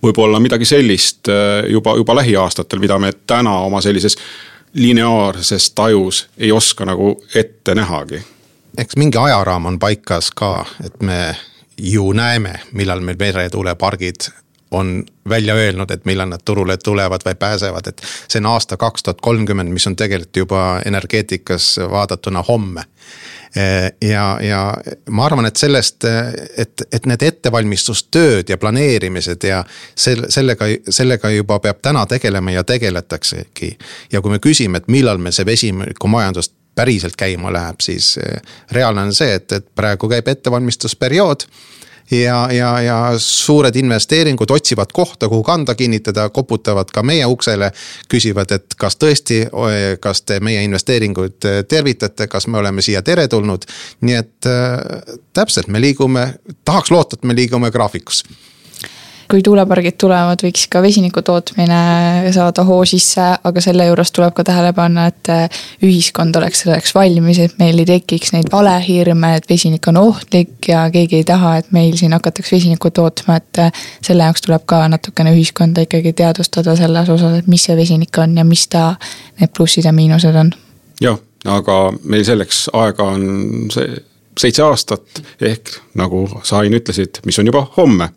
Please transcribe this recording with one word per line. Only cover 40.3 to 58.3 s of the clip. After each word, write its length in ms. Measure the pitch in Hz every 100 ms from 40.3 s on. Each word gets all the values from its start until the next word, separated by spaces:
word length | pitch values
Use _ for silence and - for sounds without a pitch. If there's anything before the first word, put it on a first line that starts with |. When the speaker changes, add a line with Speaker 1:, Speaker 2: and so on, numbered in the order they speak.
Speaker 2:
ettevalmistusperiood 1120 | 135 - 123 123 117 113 - 127 156 196 143 - _ - - - - _
ja, 380 | 123 120 123 123
ja, 300 | 123 123 120
ja 320 | 120 117 120 117
suured 580 | 113 - - 151 131 120
investeeringud 760 | 131 113 - 156 156 131 107
otsivad 420 | 139 - 107 98
kohta, 360 | - 175 - 107
kuhu 140 | 113
kanda 320 | 107 170 135 117
kinnitada, 540 | 123 110 107 104 107
koputavad 600 | - 127 110 - 101 95
ka 100 | -
meie 220 | 113 160 123
uksele, 460 | 123 - 104 98 - - - -
küsivad, 420 | 123 113 101 95
et 240 | 98 _ -
kas 200 | 101 -
tõesti, 440 | 156 143 - 113 113 - 117 104 98 95
kas 200 | 104 98
te 180 | - 101
meie 240 | 107 110
investeeringuid, 760 | 101 95 - 123 107 90 95 - 104
eh, 180 | 98 98
tervitate, 600 | 156 143 120 104 - 104
kas 200 | 98 -
me 100 | 110
oleme 240 | 101 98
siia 200 | 95 101
teretulnud. 640 | 95 175 143 113 104 92 - - - -
Nii 140 | 120 120
et, 220 | 113 _ 127
eh, 720 | 123 123 123 - - - 127 _
täpselt, 340 | - - - 92
me 140 | 104
liigume, 520 | 135 131 135 131 127 - - - -
tahaks 260 | 180 -
loota, 280 | 170 151 -
et 40 |
me 120 | 127 120
liigume 360 | 123 123 120
graafikus. 520 | 117 104 - - - -